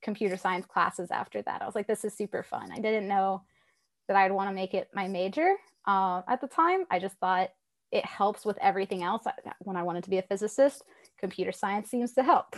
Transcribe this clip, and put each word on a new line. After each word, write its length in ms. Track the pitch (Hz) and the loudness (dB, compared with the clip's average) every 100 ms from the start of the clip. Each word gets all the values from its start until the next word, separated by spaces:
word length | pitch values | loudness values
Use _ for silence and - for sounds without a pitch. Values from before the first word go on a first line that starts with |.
computer 340 | - 208 208 185 | -8 -2 -2 0
science 300 | 190 185 185 | -2 -2 -2
classes 440 | - 170 - 180 | 0 0 -2 -4
after 320 | - - - | -4 -4 -6
that. 200 | - - | -6 -6
I 40 | - | -4
was 80 | |
like, 140 | 208 - | -4 -2
"This 160 | 214 | -2
is 100 | 214 | -2
super 300 | - 208 - | -6 -6 -6
fun." 260 | - - 101 | -6 -8 -8
I 80 | - | -4
didn't 300 | 214 220 196 | 0 0 0
know 340 | 196 190 190 - _ _ _ _ _ - | 2 2 0 -8 _ _ _ _ _ 0
that 80 | 196 | 4
I'd 160 | 190 | 4
wanna 200 | 196 196 | 4 -2
make 220 | 190 190 | -2 -2
it 160 | 196 - | -2 -4
my 160 | - 190 | -4 -4
major, 480 | 180 190 240 339 392 - _ - | -2 -2 2 2 2 -2 _ 0
uh, 360 | 196 190 180 - | 2 2 0 -2
at 120 | 254 | -4
the 80 | 269 | 0
time. 360 | - 330 381 359 | 2 4 2 0
I 80 | 180 | -2
just 180 | 190 - | -2 -2
thought 320 | 185 185 185 - _ _ _ | 0 2 0 -6 _ _ _
it 140 | - | -2
helps 400 | - - 208 208 | -2 0 0 2
with 140 | 214 202 | -4 0
everything 440 | 196 190 190 190 | 2 2 0 -2
else. 240 | 175 220 - | -2 -2 -4
I, 60 | - - - | -8 -10 -12
when 160 | - 185 | -8 -4
I 60 | |
wanted 220 | 175 175 | -2 -4
to 60 | 185 | -2
be 80 | 190 | -2
a 40 | |
physicist, 640 | 190 196 214 - 277 - - - _ _ | 0 -2 -2 4 4 2 -12 -20 _ _
computer 340 | 190 - 185 | -8 -4 -6
science 380 | 180 202 202 208 | -4 -4 -4 -4
seems 220 | 247 240 | -4 0
to 80 | - | 2
help. 340 | 262 330 - | 4 4 2